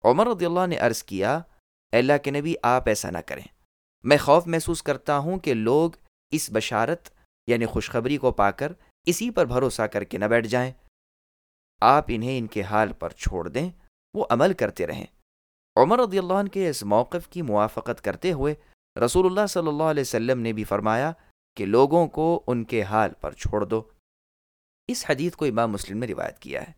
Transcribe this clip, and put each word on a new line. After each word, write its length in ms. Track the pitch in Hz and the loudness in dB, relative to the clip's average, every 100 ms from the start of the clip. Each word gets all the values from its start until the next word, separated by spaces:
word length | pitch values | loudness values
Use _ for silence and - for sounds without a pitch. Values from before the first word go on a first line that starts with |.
عمر 240 | - 190 233 | 4 4 2
رضی 180 | 196 175 | 0 -2
اللہ 220 | 175 180 | 0 -2
نے 100 | 156 | 0
عرض 260 | 117 113 | 0 -2
کیا، 320 | - 95 101 151 170 _ _ _ _ | -6 -4 -2 -2 -6 _ _ _ _
اے 60 | 117 | 2
اللہ 160 | 131 143 | 4 2
کے 80 | 143 | 0
نبی، 220 | 143 151 165 | -4 -4 -2
آپ 240 | 117 127 120 | 0 2 0
ایسا 220 | 104 95 | -2 -2
نہ 80 | 87 | -8
کریں، 300 | - 69 - _ _ _ _ _ | -8 -14 -14 _ _ _ _ _
میں 140 | 120 147 | 4 4
خوف 300 | - 156 170 | 6 4 4
محسوس 360 | 165 165 165 | -4 -2 -4
کرتا 340 | - 135 - 143 | -4 -4 -2 -2
ہوں 220 | 156 185 | -2 -4
کہ 140 | 160 | -2
لوگ 380 | 117 110 143 170 - _ _ _ | 0 2 2 2 -4 _ _ _
اس 180 | - - | -4 -2
بشارت 560 | 110 - 110 117 170 - _ _ _ - | -4 -2 0 0 -2 -8 _ _ _ -2
یعنی 180 | 117 113 | 0 0
خوشخبری 520 | - - 120 120 143 | -4 -4 -4 -2 0
کو 140 | 127 | 0
پا 200 | 117 101 | 2 0
کر 200 | - 147 180 _ _ - | 2 -8 -8 _ _ -2
اسی 260 | - 240 | 0 -2
پر 140 | 220 139 | 0 0
بھروسہ 360 | 123 131 - | 2 0 0
کر 220 | 107 104 | -4 -4
کے 140 | 101 92 | -6 -4
نہ 80 | 104 | 2
بیٹھ 220 | 117 113 | 2 2
جائیں، 240 | 123 127 131 _ _ _ _ _ _ _ _ _ _ | -2 -2 -8 _ _ _ _ _ _ _ _ _ _
آپ 240 | 110 143 - | 4 4 2
انہیں 320 | 117 120 131 | -4 -4 -4
ان 80 | 110 | -4
کے 140 | 107 | -6
حال 320 | 95 107 107 | -2 0 0
پر 160 | - 82 | -2 -12
چھوڑ 380 | - - 92 85 | -6 -6 -4 -6
دیں، 220 | 92 175 - _ _ _ | -4 -6 -10 _ _ _
وہ 120 | 202 - | -6 0
عمل 240 | 120 170 | 4 4
کرتے 340 | 185 104 - 82 | 2 -2 -2 -6
رہیں۔ 180 | - - _ _ _ _ _ _ - | -6 -12 _ _ _ _ _ _ 4
عمر 240 | 175 240 | 4 4
رضی 200 | 240 190 | 2 0
اللہ 140 | 180 | 0
عنہ 160 | 190 202 | -2 -2
کے 200 | 196 180 | -2 -2
اس 140 | 139 | -2
موقف 440 | 101 104 123 175 - | 0 2 2 -6 -8
کی 140 | 180 | -8
موافقت 640 | 143 104 107 - 117 - | 0 0 0 -2 -8 -6
کرتے 280 | 101 - 185 | -6 -4 -2
ہوئے 240 | 151 139 151 _ _ _ - 120 | 0 -2 -4 _ _ _ -2 2
رسول 200 | 175 185 | 4 4
اللہ 200 | 185 208 | 2 0
صلی 220 | 185 160 | 0 -2
اللہ 160 | 147 | 0
علیہ 180 | 160 151 | 0 0
وسلم 380 | 131 113 120 127 | -2 -2 0 0
نے 140 | 113 | -2
بھی 100 | 110 | -4
فرمایا 480 | 104 101 107 113 147 165 _ _ _ - | -2 -2 0 0 -2 -6 _ _ _ -8
کہ 100 | 98 | 2
لوگوں 420 | 113 135 165 160 | 4 6 4 2
کو 360 | - 160 170 - | 0 0 0 -2
ان 160 | 120 | -4
کے 200 | 110 117 | -2 -4
حال 260 | 95 110 101 - | 0 0 0 -2
پر 120 | 73 | -12
چھوڑ 320 | - - 107 101 | -6 -4 -2 -2
دو۔ 160 | 110 110 _ _ _ _ _ _ _ _ _ - | -4 -4 _ _ _ _ _ _ _ _ _ -8
اس 180 | 247 - | -8 -2
حدیث 240 | 135 170 | -2 -2
کو 120 | - 151 | -2 -2
امام 260 | 110 117 | 0 -2
مسلم 260 | 101 - 101 | -2 -6 -8
نے 100 | 120 | -6
روایت 320 | - - - | -6 -8 -10
کیا 220 | - 67 | -10 -10
ہے۔ 100 | - | -10